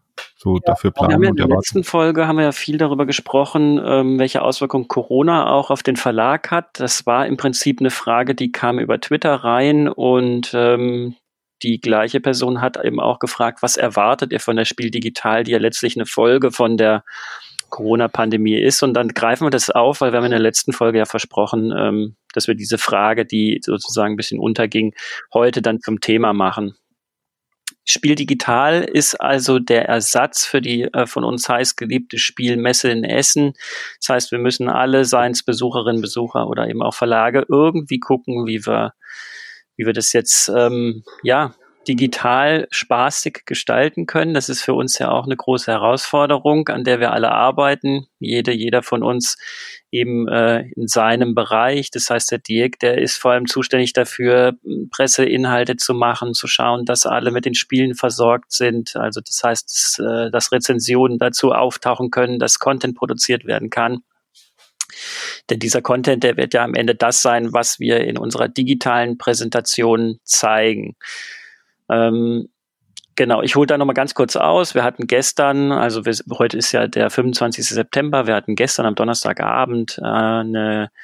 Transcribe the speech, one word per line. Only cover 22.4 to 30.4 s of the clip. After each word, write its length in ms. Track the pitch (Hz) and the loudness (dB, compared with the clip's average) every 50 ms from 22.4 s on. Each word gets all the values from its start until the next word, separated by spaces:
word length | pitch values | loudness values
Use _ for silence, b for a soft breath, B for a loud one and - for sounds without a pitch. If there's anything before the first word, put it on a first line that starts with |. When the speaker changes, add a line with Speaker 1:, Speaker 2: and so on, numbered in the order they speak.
| - - | -2 -2
Speaker 2:
wir 80 | 113 | -2
diese 220 | 113 104 101 113 107 | -2 -2 -4 -4 -2
Frage, 480 | - - - 98 101 107 113 117 110 | -2 0 0 2 2 2 2 0 -2
die 360 | 113 - 107 107 107 - - - | -2 0 0 0 0 0 -2 -2
sozusagen 500 | - 107 104 - - - 117 107 104 107 | -4 -4 -4 -4 -6 -2 -2 0 0 -2
ein 40 | 104 | -4
bisschen 220 | 110 - 113 110 | -6 -6 -6 -4
unterging, 540 | 110 113 110 - 117 107 - 110 110 110 B B B B B B B B - | -2 -2 0 0 -2 0 0 0 0 0 B B B B B B B B 0
heute 280 | 113 117 123 123 127 | 2 2 2 2 2
dann 180 | 110 117 110 113 | 0 0 -2 -2
zum 200 | - - 110 104 | -2 -4 -4 -4
Thema 320 | - - 110 113 117 110 104 | 0 0 2 2 2 2 2
machen. 420 | 101 98 92 - - 107 101 101 _ _ _ _ _ _ _ _ _ _ _ _ _ _ _ _ _ _ - - _ _ | 2 0 0 0 -4 -6 -8 -8 _ _ _ _ _ _ _ _ _ _ _ _ _ _ _ _ _ _ -18 -18 _ _
Spiel 300 | - - - - 147 147 | -2 -2 0 2 0 0
Digital 680 | 151 147 127 139 120 - - 120 123 135 147 160 175 180 | 0 0 -2 -2 -2 0 0 2 2 4 4 2 2 0
ist 320 | - - 151 143 - - - | 0 0 2 2 2 -2 -2
also 380 | - 135 139 135 127 143 135 127 | 0 0 0 0 2 2 2 2
der 300 | 123 - 120 117 120 120 | 4 4 2 2 4 2
Ersatz 560 | 120 117 107 - - 127 127 147 - - | 0 0 0 0 2 2 0 0 0 -4